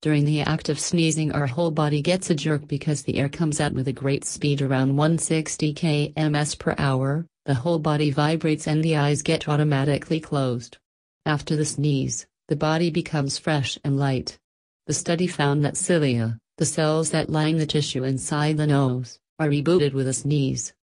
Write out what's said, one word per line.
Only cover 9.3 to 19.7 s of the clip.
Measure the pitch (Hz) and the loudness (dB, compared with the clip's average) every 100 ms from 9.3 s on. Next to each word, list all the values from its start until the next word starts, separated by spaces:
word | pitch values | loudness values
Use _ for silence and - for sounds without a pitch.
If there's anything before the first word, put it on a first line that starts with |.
| 156 - | -2 0
automatically | 147 151 139 139 139 - 160 | 2 2 2 2 0 -2 -4
closed. | 160 147 131 120 117 - _ _ _ _ | -2 -2 0 -2 -8 -20 _ _ _ _
After | - 147 - 156 | -2 -2 0 -2
the | |
sneeze, | 147 - 147 139 131 127 - _ _ | -2 0 0 0 -2 -6 -10 _ _
the | 147 | -2
body | 156 160 170 | 0 2 0
becomes | 160 160 151 139 - | 0 -2 -2 -2 -4
fresh | - 151 127 - | -2 0 -2 -4
and | 147 139 | -2 0
light. | 139 131 117 - _ _ _ _ - | 0 0 -4 -12 _ _ _ _ -6
The | |
study | 151 - 170 180 | -6 -2 0 -2
found | - 143 147 | 0 0 2
that | 147 - | 0 -2
cilia, | - 175 147 120 113 113 _ - | 0 2 2 2 -2 -4 _ -4
the | 151 | -4
cells | - 156 156 160 | 0 0 2 0
that | 165 151 | -2 0
line | 156 151 160 | 0 2 2
the | 151 | 0
tissue | 151 147 127 | 0 0 -2
inside | 131 131 - 151 151 156 | -2 -2 -2 0 0 2
the | 151 | 4
nose, | 143 135 127 123 - _ _ | 4 4 0 -6 -12 _ _
are | 156 | 0
rebooted | 147 143 | 2 2